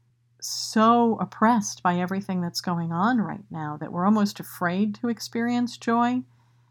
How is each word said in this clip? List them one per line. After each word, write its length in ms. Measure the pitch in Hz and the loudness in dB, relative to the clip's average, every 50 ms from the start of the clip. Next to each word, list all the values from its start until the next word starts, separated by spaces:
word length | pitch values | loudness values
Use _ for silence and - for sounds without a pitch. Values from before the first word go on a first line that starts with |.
| _ _ _ _ _ _ _ _ | _ _ _ _ _ _ _ _
so 760 | - - - - - - - 220 220 226 240 240 233 226 220 | -12 -10 -8 -8 -8 -2 2 4 6 6 6 6 4 2 2
oppressed 680 | - 180 - - - 214 220 240 220 208 - - - - | 0 -4 -6 -2 2 4 4 4 4 0 -2 -8 -2 0
by 160 | 180 175 175 | 0 0 2
everything 420 | 180 175 190 196 202 - 185 180 | 0 -2 -4 -4 -4 -2 -2 -2
that's 200 | 175 170 - - | -2 -4 -6 -6
going 300 | - 185 175 170 170 165 | -4 -2 -2 -2 -2 -4
on 280 | 165 170 196 233 254 226 | -2 0 2 2 2 2
right 240 | 180 160 151 - - _ | 0 -2 -6 -10 -12 _
now 260 | 165 160 151 151 151 | -10 -8 -8 -8 -8
that 140 | 147 156 - | -8 -10 -8
we're 140 | - 175 180 | -4 0 2
almost 340 | 202 220 214 202 202 - - | 4 4 4 2 0 -2 -8
afraid 560 | 208 - - - 180 175 175 190 214 214 208 | -14 -14 -8 -4 -2 -2 0 0 0 0 -2
to 120 | - - | -4 -4
experience 680 | 240 226 - - - - 233 233 240 240 240 240 240 - | -4 -4 -4 -8 -6 -4 -2 0 0 0 0 0 -2 -4
joy. 460 | - - 233 233 233 240 240 247 254 254 - _ _ _ _ _ _ _ _ | -6 -2 0 2 2 2 2 0 -2 -4 -8 _ _ _ _ _ _ _ _